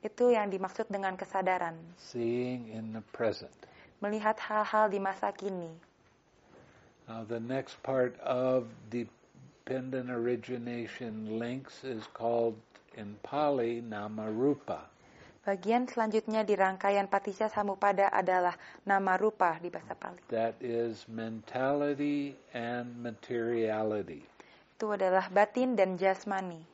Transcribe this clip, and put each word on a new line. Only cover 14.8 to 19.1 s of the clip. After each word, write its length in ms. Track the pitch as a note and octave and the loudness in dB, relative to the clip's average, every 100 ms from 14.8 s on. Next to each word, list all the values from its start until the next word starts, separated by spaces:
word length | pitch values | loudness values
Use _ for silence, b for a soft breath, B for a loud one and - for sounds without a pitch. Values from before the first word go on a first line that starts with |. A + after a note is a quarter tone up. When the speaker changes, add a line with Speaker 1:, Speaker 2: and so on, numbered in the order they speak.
| - _ B B B B | -8 _ B B B B
Speaker 1:
Bagian 400 | - G3 F#3 A#3 | -4 -2 2 2
selanjutnya 560 | B3 - A3 A3 A3 A3 | 2 -2 0 0 0 0
di 160 | G#3+ G3 | 2 4
rangkaian 480 | F#3+ F#3+ G3+ G3+ | 4 4 2 2
Paticca 480 | G3 G3+ G3+ F#3+ A3 | 2 0 0 -2 -2
Samuppada 560 | G#3 G#3 F#3+ G3+ G3 G3 | 0 -2 2 4 6 4
adalah 480 | - F#3 F#3 F3+ - B B - | 4 4 4 2 0 B B 0
nama 280 | G3 F#3+ | 2 4